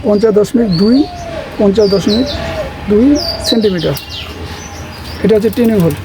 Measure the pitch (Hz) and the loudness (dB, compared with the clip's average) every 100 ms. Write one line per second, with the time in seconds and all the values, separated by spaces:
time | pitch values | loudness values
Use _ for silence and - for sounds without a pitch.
0 | 226 208 226 202 202 240 226 165 208 262 | 2 2 4 4 2 2 2 2 4 4
1 | - - - - - - 208 196 202 190 | 2 -4 -10 -10 -10 0 2 4 2 2
2 | 185 214 262 - - - - - 196 208 | 2 0 0 -4 -6 -6 -8 -8 0 4
3 | 262 294 - - - 233 208 180 156 139 | 4 2 -2 -6 -2 0 2 0 -2 -4
4 | - - - - - - - - - - | -8 -12 -12 -12 -12 -12 -14 -14 -14 -14
5 | - - 196 220 220 220 233 214 165 147 | -14 -4 2 2 2 2 2 4 2 0